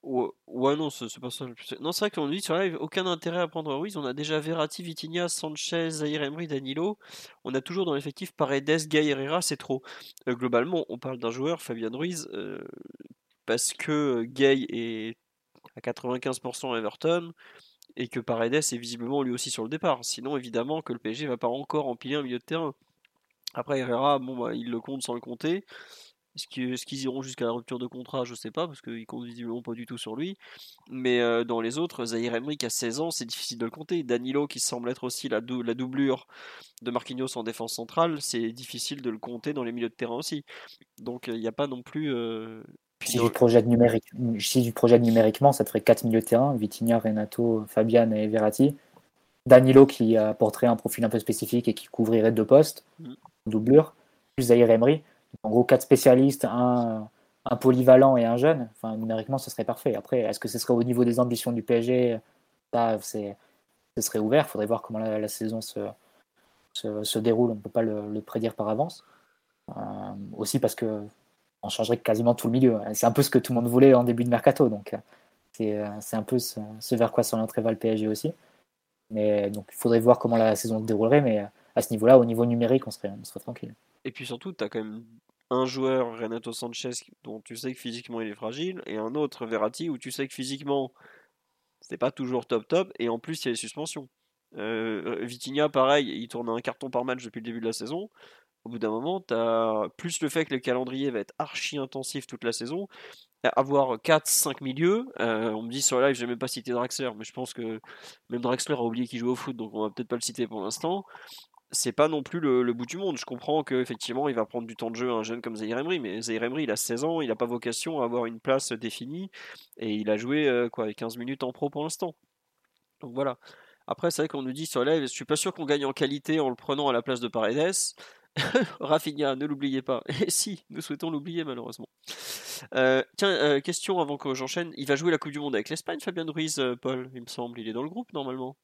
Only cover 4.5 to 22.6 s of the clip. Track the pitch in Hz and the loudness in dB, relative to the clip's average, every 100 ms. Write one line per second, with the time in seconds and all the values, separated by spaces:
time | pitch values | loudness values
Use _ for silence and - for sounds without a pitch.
4.5 | 165 151 - 175 156 156 170 175 - 156 | -2 -4 -6 -12 -12 -8 -4 -4 -4 -8
5.5 | 151 - 170 165 156 151 151 143 156 165 | -8 -6 -4 -4 -4 -4 -4 -6 -6 -6
6.5 | 139 135 147 185 214 - - - _ - | -6 -6 -4 -4 -6 -14 -20 -20 _ -6
7.5 | 131 - 180 175 143 143 - 180 - 143 | -6 -4 -4 -2 -2 -4 -10 -14 -4 0
8.5 | 139 139 160 156 151 151 135 135 170 170 | 0 2 0 2 2 2 0 -2 -2 -2
9.5 | 143 - 135 - - - - - 120 127 | -6 -4 -6 -6 -20 -20 -10 -4 -2 2
10.5 | 120 139 175 - 123 135 127 113 120 143 | 2 2 -2 -4 -8 -8 -6 -6 -2 -4
11.5 | 165 - 117 110 123 170 170 - - 98 | -4 -6 -6 -6 -4 -6 -6 -10 -10 -8
12.5 | 98 - - - - - - _ _ - | -10 -14 -16 -20 -20 -20 -20 _ _ -4
13.5 | 117 - - - 151 143 123 113 127 139 | -2 -2 -4 -2 0 2 0 -2 4 4
14.5 | 135 123 113 117 113 110 113 _ _ _ | 4 0 -6 -6 -6 -10 -12 _ _ _
15.5 | _ - - - - 123 127 135 127 131 | _ -20 -10 -8 -6 -4 -4 -4 -6 -8
16.5 | - 135 117 107 - 160 175 170 - - | -8 -4 -4 -4 -4 -2 0 -4 -16 -20
17.5 | - _ _ - - 123 127 117 117 117 | -20 _ _ -20 -10 -6 -6 -4 -2 0
18.5 | 147 151 120 120 120 120 143 131 120 - | 0 0 -6 -8 -10 -4 -2 -2 -4 -6
19.5 | - 113 156 180 127 120 - 127 135 123 | -6 -6 -2 -2 -2 -4 -8 -4 -6 -4
20.5 | 117 123 160 156 117 110 120 151 120 120 | -4 -2 -4 -6 -8 -6 -6 -6 -4 -4
21.5 | 127 139 151 139 117 131 147 135 123 - | -4 -4 -4 -4 -6 -4 -4 -4 -8 -6
22.5 | 160 | -6